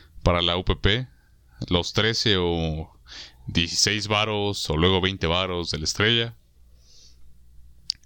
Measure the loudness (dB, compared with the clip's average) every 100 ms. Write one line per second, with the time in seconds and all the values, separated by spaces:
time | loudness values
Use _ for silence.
0 | -20 -2 2 2 2 0 0 0 2 0
1 | -2 -14 _ _ _ -12 0 0 0 0
2 | 0 2 2 2 2 0 0 -4 -8 -16
3 | -20 -20 -20 -16 -4 -2 -2 0 0 0
4 | 0 0 0 0 -2 -4 -2 2 4 4
5 | 2 -2 -2 0 -2 -4 -4 -6 -6 0
6 | 2 2 -2 -10 _ _ -20 -20 -20 -20
7 | -20 -20 -20 -20 -20 -20 -20 -20 -14 -14